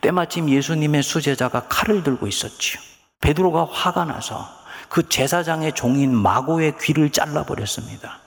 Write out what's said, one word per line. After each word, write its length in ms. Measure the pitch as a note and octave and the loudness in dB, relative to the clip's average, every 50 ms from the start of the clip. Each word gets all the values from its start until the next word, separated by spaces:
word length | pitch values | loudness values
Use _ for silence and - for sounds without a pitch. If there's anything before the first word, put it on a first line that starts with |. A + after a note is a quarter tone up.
때마침 480 | - - F3+ F3+ E3+ E3 - F3 E3 D3+ | 2 2 2 2 0 0 -2 -2 2 4
예수님의 540 | C3+ C3+ C#3 - E3 D#3 D3+ D3+ D3+ D3 C#3 | 4 2 2 2 0 0 2 2 2 2 2
수제자가 640 | - - - C#3+ C#3+ C#3 B2 B2 B2 - B2+ - - | 2 -2 0 0 0 0 0 0 0 0 -2 -4 -2
칼을 360 | - - - - G#3+ G3+ E3 | -2 -2 2 2 2 2 2
들고 240 | D3 C3 A#2+ - G2+ | 0 0 0 -2 -4
있었지요. 540 | G2 - - - - - - - - - - - - _ _ _ _ _ | -4 -4 -6 -8 -8 -6 -6 -6 -6 -8 -14 -20 -20 _ _ _ _ _
베드로가 460 | - D#3 D3+ D#3 F#3 F#3 D#3+ E3 E3+ D3+ | 0 0 2 4 2 2 2 2 0 0
화가 340 | - - - F#3 F3 F3+ F3 | -2 -4 -2 -2 0 -2 -4
나서 420 | D#3+ C3 - A#2 - - - - - - - - - - - - - | -4 -6 -8 -8 -10 -10 -10 -12 -14 -18 -20 -20 -20 -18 -18 -16 -2
그 200 | - - E3 - | 0 0 0 0
제사장의 680 | - - B2+ C#3 - F3 E3+ D#3+ E3 D#3+ D#3 D#3 D3 | 0 0 0 2 2 0 0 0 -2 -2 -2 -2 -4
종인 420 | - - A#2+ B2+ C#3 C#3 C3+ B2+ | 0 0 2 2 4 4 4 4
마고의 600 | A#2 G2+ F#2 F#2+ A#2 - - E3 E3 D#3+ D#3 C#3+ - | 4 4 4 2 2 0 0 0 2 2 0 0 -2
귀를 320 | - - D#3 D#3 D#3 D3 | -2 0 2 4 4 2
잘라버렸습니다. 1080 | - - D#3+ D3+ D3 D3+ - - C#3 - G#2+ G#2 - - A2+ - G#2+ G#2+ - - - - - | 4 0 -2 0 -2 -4 -4 -4 -6 -6 -4 -6 -6 -8 -8 -12 -12 -14 -14 -16 -18 -18 -20